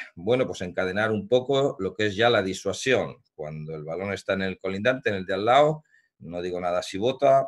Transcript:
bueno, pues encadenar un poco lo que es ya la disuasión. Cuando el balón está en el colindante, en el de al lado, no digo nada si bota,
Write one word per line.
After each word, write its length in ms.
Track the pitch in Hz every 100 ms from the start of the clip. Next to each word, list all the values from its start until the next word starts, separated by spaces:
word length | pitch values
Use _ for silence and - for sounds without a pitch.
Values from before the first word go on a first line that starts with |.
| -
bueno, 320 | - 92 127
pues 160 | - -
encadenar 500 | 90 85 92 95 110
un 160 | 107 101
poco 480 | 123 127 139 139 -
lo 160 | 95
que 100 | -
es 100 | 107
ya 140 | 98 120
la 140 | 110
disuasión. 760 | 95 95 98 90 135 117 76 - _
Cuando 420 | - 76 78 78
el 80 | 78
balón 300 | 76 85 98
está 200 | 95 -
en 100 | 95
el 160 | 95 92
colindante, 500 | 92 98 113 127 113
en 60 |
el 100 | 101
de 80 | 92
al 120 | 95
lado, 380 | 110 135 151 156 _ _ _ _
no 220 | 80 87
digo 200 | 90 90
nada 200 | 90 90
si 160 | - 95
bota, 500 | 117 131 139 135